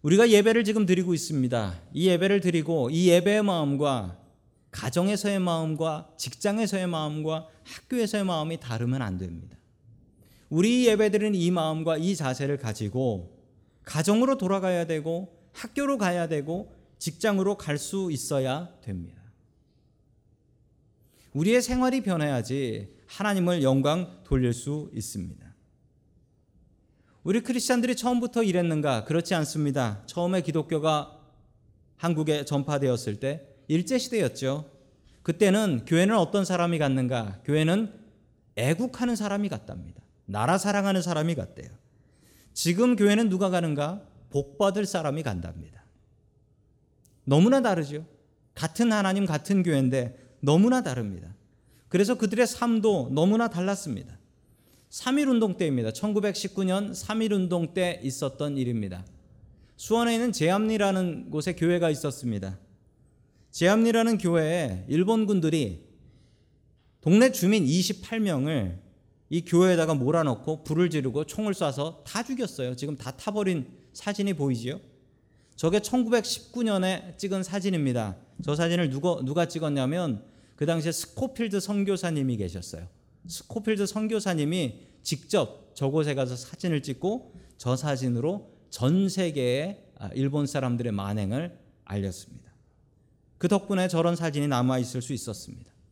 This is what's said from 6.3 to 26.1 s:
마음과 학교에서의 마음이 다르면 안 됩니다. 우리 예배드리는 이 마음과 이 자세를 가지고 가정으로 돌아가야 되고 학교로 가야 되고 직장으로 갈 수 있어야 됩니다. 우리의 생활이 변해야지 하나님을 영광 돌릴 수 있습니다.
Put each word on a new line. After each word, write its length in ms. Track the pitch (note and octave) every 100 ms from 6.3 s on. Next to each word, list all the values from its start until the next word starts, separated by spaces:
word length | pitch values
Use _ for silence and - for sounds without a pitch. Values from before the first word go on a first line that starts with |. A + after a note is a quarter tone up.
| - G3+ G#3+ G#3+ F#3+ F3+
마음과 640 | D#3+ D3+ D3+ D#3 D#3+ D#3+ -
학교에서의 600 | - - _ B3 G#3+ G#3+
마음이 360 | F#3+ E3 D#3 E3
다르면 420 | A#2+ A2+ A#2+ C3+
안 160 | A2 F#2
됩니다. 380 | F#2 E2 - - _ _ - - - _ _ _ _
우리 360 | D#3 G#3 B3 A#3+
예배드리는 480 | G#3+ G#3+ G#3 G#3+
이 160 | G3 E3+
마음과 460 | F3+ D#3 D#3 D#3+ D#3
이 180 | F3
자세를 440 | F#3 C#3 B2+ C#3 C#3+
가지고 800 | A#2+ G#2 G#2 A#2+ C3 G2 E2+ - _ _ _ _
가정으로 520 | - D#3 D#3+ G#3+ C4 C4
돌아가야 500 | F#3 G3 F#3 F3 E3
되고 480 | D#3 D#3 E3+ F#3+ _ _
학교로 460 | - A#3 - C#4+ C4+
가야 300 | F#3+ F3 E3
되고 460 | D#3 C#3+ F3 G#3 - _ _
직장으로 580 | - - A3 G3+ F#3+ G3+
갈 220 | - D3
수 320 | - G3 F#3
있어야 560 | C#3+ - C#3+ C3 C#3+ F3 -
됩니다. 380 | - F#2 F2 F#2+ - _ _ _ _ _ _ _ _ _ _ _ _ _ _ _ _ _ _ _ _
우리의 300 | C#3 F3+ A#3+
생활이 400 | B3 B3+ B3+ C4
변해야지 920 | G3+ E3+ D3 B2+ A2+ C3+ B2+ G#2+ G2+ - -
하나님을 560 | - G#3 G3 F3 F3+
영광 580 | C3+ C3+ C#3 E3 F3 -
돌릴 280 | - C3 B2
수 380 | A#2 - D3 D3
있습니다. 540 | A2 G#2+ G#2 F2 - - - _ _ _ _ _